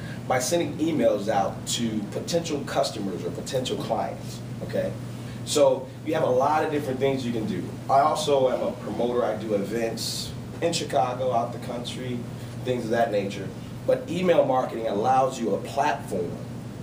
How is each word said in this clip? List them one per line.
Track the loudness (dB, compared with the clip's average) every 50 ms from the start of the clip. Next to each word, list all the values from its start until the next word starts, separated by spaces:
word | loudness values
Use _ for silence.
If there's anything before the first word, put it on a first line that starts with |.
| -10 -10 -10 -6 -2 0
by | 0 0
sending | 2 2 2 2 2 0 -2 0
emails | 0 2 2 4 4 4 4 2 2 2
out | 2 2 2 0 -2 -6 -6
to | -4 -2 0 0 0 0 -2 -4 -4
potential | -4 -6 -2 0 0 0 0 0 -2 -4 -4
customers | -2 0 0 0 0 -2 -4 -4 -4 -4 -4 -4
or | -4
potential | -6 -6 -4 -4 -2 -2 -2 -2 -2 -2
clients, | -2 0 0 0 0 -2 -4 -6 -8 -10 -10 -10 -10 -10 -8 -8 -6
okay? | -4 -2 0 0 -2 -2 -6 -8 -10 -10 -10 -10 -10 -10 -8 -6
So | 0 4 6 6 6 6 4 -2 -6 -12 -8 -4
you | -2 0
have | 2 2
a | 4
lot | 4 4 4 4 4 4 2
of | 2
different | 0 -2 -2 -2 -2 0
things | 2 2 2 0 0
you | -2 -2
can | -2 -2
do. | -2 -2 -4 -4 -6 -8 -6 0 4
I | 6 6
also | 6 6 4 2 2 4 4 6 6 4
am | 4 2 0
a | -2 -4
promoter. | -4 -6 -6 -2 0 0 0 2 2 2
I | 2 0
do | -2 -2 0 0
events | 0 0 0 -2 -2 -2 -2 -2 -2 -4 -4 -4 -4 -6 -6 -8 -10 -10 -10 -4 -2
in | 0 0 0
Chicago, | 0 -2 0 2 2 2 2 0 0 0 0 2
out | 2 0 0 -2
the | -6 -8
country, | -8 -6 -6 -6 -6 -8 -6 -6 -4 -4 -6 -6 -8 -10 -10 -10 -10 -10 -6 -2
things | -2 0 0 0
of | 2
that | 2 4 4 4
nature. | 2 2 0 0 -2 -6 -6 -8 -8 -10 -10 -10 -10 -4 0
But | 2 2 2 2 -2
email | -2 2 4 6 6 6 6
marketing | 4 4 2 2 0 -2 -2 -2 -2
allows | 0 2 2 4 4 4 4 4 2 0
you | -2 0 0
a | -2 -2
platform | -2 0 0 2 2 0 -2 -4 -4 -4 -2 -2 -4 -6 -8 -8 -10 -10 -10 -10 -10 -10 -10